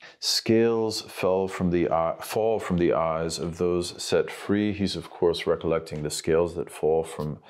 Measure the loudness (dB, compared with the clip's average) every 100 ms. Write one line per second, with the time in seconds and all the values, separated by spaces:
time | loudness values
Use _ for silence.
0 | -20 -8 -2 0 4 4 4 2 0 -4
1 | -8 -2 2 2 0 0 0 2 2 2
2 | 0 -2 -4 0 0 0 0 2 2 2
3 | 2 0 -2 -4 -4 0 0 0 -2 -6
4 | 0 0 0 -4 0 2 2 0 -2 -4
5 | -10 0 2 2 0 0 0 -2 -2 -6
6 | -6 -4 2 2 2 -2 -8 -2 2 2
7 | 0 -6 -8 -8